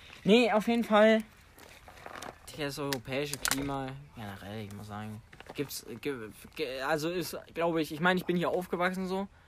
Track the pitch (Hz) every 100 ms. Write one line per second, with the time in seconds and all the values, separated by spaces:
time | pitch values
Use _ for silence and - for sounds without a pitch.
0 | - - - 233 226 208 214 233 214 214
1 | 220 220 220 - - - - - - -
2 | - - - - - - 143 143 139 135
3 | 131 131 147 - - 135 139 139 131 135
4 | 143 123 104 92 104 107 104 101 104 104
5 | 107 107 - - - - 139 - - 117
6 | 147 131 107 - - - 139 131 135 156
7 | 156 180 160 - - - 170 165 151 151
8 | 180 185 175 175 156 175 180 175 180 185
9 | 185 190 196 -